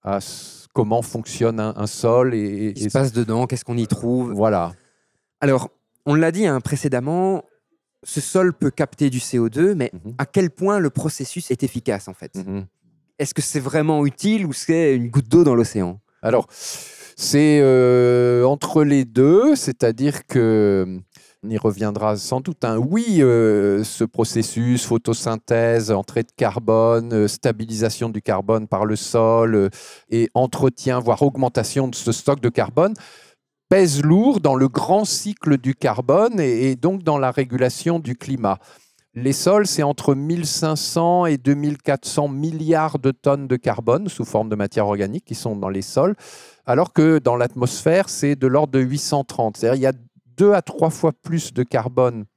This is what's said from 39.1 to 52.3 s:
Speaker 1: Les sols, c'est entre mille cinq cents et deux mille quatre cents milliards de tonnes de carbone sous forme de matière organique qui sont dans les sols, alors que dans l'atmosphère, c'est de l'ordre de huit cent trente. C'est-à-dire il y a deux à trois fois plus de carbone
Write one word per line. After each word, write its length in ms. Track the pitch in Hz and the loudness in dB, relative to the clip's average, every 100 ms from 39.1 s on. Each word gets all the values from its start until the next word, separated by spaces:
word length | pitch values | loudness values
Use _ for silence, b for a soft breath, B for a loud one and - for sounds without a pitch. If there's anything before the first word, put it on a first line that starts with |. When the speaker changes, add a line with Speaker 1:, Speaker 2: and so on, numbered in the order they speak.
Speaker 1:
Les 180 | 120 127 | -6 -4
sols, 340 | 135 180 208 202 | 0 2 2 2
c'est 160 | - | 0
entre 320 | 143 143 - | -2 0 0
mille 320 | 135 147 175 156 | 0 0 -4 -4
cinq 300 | - 160 151 | -4 -2 -2
cents 480 | - 170 170 180 175 | -4 -2 2 2 2
et 120 | 139 | 0
deux 160 | 127 | 0
mille 240 | 143 147 147 | 0 -2 -4
quatre 260 | - 139 - | -4 -4 -2
cents 220 | - 147 | -2 -2
milliards 720 | 135 156 160 160 156 156 147 | -4 -4 -4 0 2 2 -2
de 120 | 135 | -2
tonnes 380 | 131 143 139 139 | 0 -2 -2 -2
de 80 | 123 | -2
carbone 520 | - 104 117 139 208 | -2 -2 0 0 -2
sous 160 | - | -8
forme 240 | - 107 110 | -4 -2 -2
de 80 | 104 | -4
matière 300 | 101 - 104 | -2 -2 -2
organique 380 | 101 98 147 | -2 -4 -6
qui 100 | _ | _
sont 220 | 113 120 104 | -10 -6 -6
dans 120 | 95 | -4
les 140 | 98 | -6
sols, 320 | 98 - 170 208 B B B B - | -4 0 0 -2 B B B B -2
alors 260 | 123 170 | 0 2
que 260 | - 156 160 | 4 4 4
dans 180 | 123 120 | 2 0
l'atmosphère, 720 | 117 127 123 - 175 180 190 | -2 -2 -4 0 2 2 0
c'est 280 | - 143 143 | -2 -2 0
de 100 | 131 | 2
l'ordre 260 | 135 151 | 2 2
de 80 | 135 | 0
huit 180 | 127 143 | 0 -2
cent 260 | - 147 | -2 -4
trente. 320 | 131 - 110 104 | -4 -4 -4 0
C'est-à-dire 200 | 113 131 | 0 2
il 60 | |
y 40 | 131 | 0
a 60 | 131 120 _ _ - | -2 -14 _ _ 2
deux 160 | 202 | 4
à 100 | 202 | 4
trois 280 | - - 165 | 0 -2 -2
fois 220 | - 165 | 0 -2
plus 420 | - - 165 - | -2 -6 -6 -6
de 80 | - | -6
carbone 640 | 123 127 120 123 127 113 101 | -2 -2 -2 0 0 0 -12